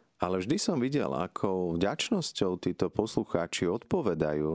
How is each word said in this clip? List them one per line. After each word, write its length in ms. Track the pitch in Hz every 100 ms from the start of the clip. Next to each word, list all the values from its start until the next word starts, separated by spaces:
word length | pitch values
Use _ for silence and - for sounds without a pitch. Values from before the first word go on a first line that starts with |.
| _ -
Ale 160 | 90 92
vždy 160 | 92 190
som 240 | - 160
videl, 320 | 127 143 90
ako 640 | 67 92 - 107 92 90 85
vďačnosťou 800 | 98 151 - 208 - - 98 90
títo 320 | 95 85 90
poslucháči 800 | - 110 - 110 - 85 - 87
odpovedajú 800 | 101 - 190 120 80 78 76 76